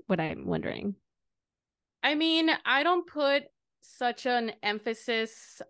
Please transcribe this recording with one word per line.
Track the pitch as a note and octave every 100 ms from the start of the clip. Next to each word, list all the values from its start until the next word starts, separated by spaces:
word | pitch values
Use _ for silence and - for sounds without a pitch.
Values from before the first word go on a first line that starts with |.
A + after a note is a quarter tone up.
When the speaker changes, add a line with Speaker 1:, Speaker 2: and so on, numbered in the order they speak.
| -
Speaker 1:
what | F3+
I'm | D#3+ - -
wondering. | D#3+ - - G3+ G3 _ _ _ _ _ _ _ _ _ -
Speaker 2:
I | C4+
mean, | D4+ D#4+ D#4+ D#4+ -
I | - C4+
don't | D#4+ F4+ E4+
put | D4 C#4 C#4 - _ _ _
such | - - B3 A3+ B3+
an | B3 A3+ -
emphasis | G#3 G#3 A3 A3+ - A3+ A3 - - -